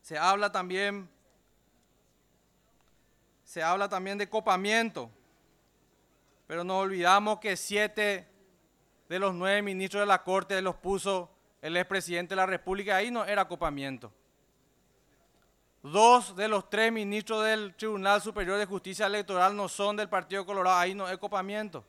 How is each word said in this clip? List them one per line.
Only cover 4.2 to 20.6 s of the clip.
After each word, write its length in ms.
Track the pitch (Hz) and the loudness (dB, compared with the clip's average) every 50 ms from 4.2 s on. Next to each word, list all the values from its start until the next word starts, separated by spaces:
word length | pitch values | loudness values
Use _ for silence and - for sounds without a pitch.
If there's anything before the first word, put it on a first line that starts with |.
| 208 185 | -4 -2
copamiento, 800 | - 220 208 220 190 185 190 208 220 226 233 226 - 151 120 117 - _ _ _ _ _ _ _ _ _ _ _ _ _ _ _ _ _ _ _ _ _ _ _ _ _ _ | -2 -2 2 2 0 2 2 0 0 0 0 0 -4 -8 -12 -12 -16 _ _ _ _ _ _ _ _ _ _ _ _ _ _ _ _ _ _ _ _ _ _ _ _ _ _
pero 180 | - 156 170 175 | -10 -8 -6 -4
nos 200 | 185 190 190 196 | -2 -2 0 0
olvidamos 560 | 190 196 180 175 175 190 202 208 214 214 214 | 0 -2 2 6 6 6 6 6 2 -2 -2
que 180 | - 214 185 | -2 -4 -4
siete 720 | 170 - - 202 208 214 208 208 214 214 208 202 180 175 _ _ _ _ _ _ _ _ _ _ _ _ _ _ _ _ _ | -4 -4 -2 0 0 0 0 0 0 0 0 0 -2 -8 _ _ _ _ _ _ _ _ _ _ _ _ _ _ _ _ _
de 80 | 165 | -4
los 160 | 185 196 196 185 | -2 0 0 0
nueve 300 | 170 180 190 196 208 208 | 0 0 0 2 2 0
ministros 380 | 202 190 185 190 185 - 202 | -2 -4 -4 -6 -4 -2 -2
de 40 | 202 | 4
la 160 | 208 190 180 | 4 4 4
Corte 400 | - 175 185 196 185 - 202 190 | 4 0 0 0 0 0 -4 -2
los 140 | 190 185 170 | -2 -2 -4
puso 560 | - - 180 196 185 160 196 196 185 175 - _ _ _ _ _ _ | -4 -4 -4 -4 -2 0 0 -2 -2 -4 -8 _ _ _ _ _ _
el 160 | - 156 170 | -8 -2 -2
expresidente 580 | 175 185 - 196 190 170 180 175 175 175 160 196 | -2 -2 0 -2 -4 -4 -2 -4 -4 -4 -2 0
de 20 | |
la 100 | 196 185 | 0 2
República, 500 | 185 190 165 - 185 190 202 196 202 202 | 2 0 -4 -4 -6 -6 -4 -2 0 0
ahí 140 | 190 208 247 | 0 0 0
no 160 | 240 233 202 | -2 -4 -2
era 220 | 185 208 202 190 | 0 0 0 0
copamiento. 680 | 160 175 156 170 156 143 139 139 139 135 120 123 107 _ _ _ _ _ _ _ _ _ _ _ _ _ _ _ _ _ _ _ _ _ _ _ _ _ _ _ _ _ _ _ _ _ _ | 0 -2 -4 -4 -4 -4 -4 -6 -8 -8 -10 -14 -20 _ _ _ _ _ _ _ _ _ _ _ _ _ _ _ _ _ _ _ _ _ _ _ _ _ _ _ _ _ _ _ _ _ _
Dos 540 | - 139 156 202 220 240 247 247 196 - 190 | -16 -2 4 6 8 10 8 8 6 0 -6
de 120 | 180 208 | -4 -2
los 220 | 220 220 196 - - | 0 0 -2 -2 -2
tres 220 | - 208 220 226 | 0 2 2 2
ministros 520 | 226 220 208 202 202 214 214 - 226 220 214 | 2 -2 -4 -4 -4 -6 -4 -4 -2 0 2
del 320 | 220 220 214 208 196 170 | 2 0 0 -2 -10 -10
Tribunal 460 | - 214 220 214 196 190 196 202 208 | -8 -6 -6 -4 -2 2 2 2 2
Superior 380 | 202 220 196 208 190 175 196 208 | 2 -4 -6 -6 -4 -2 -2 -2
de 80 | 208 | -2
Justicia 400 | 185 202 185 - 185 190 196 214 | -4 -6 -10 -10 -10 -4 -2 -2
Electoral 480 | 196 202 208 202 - 196 180 180 190 202 | 0 0 -2 -4 -2 2 4 4 4 4
no 120 | 208 202 165 | 0 -6 -6
son 260 | - - 202 202 208 | -4 -2 -2 -2 0
del 120 | 208 214 | -2 -4
Partido 380 | - - 185 170 - 185 196 190 | -2 -2 -4 -4 -2 -6 -6 -6
Colorado, 320 | 180 202 196 | -4 -2 0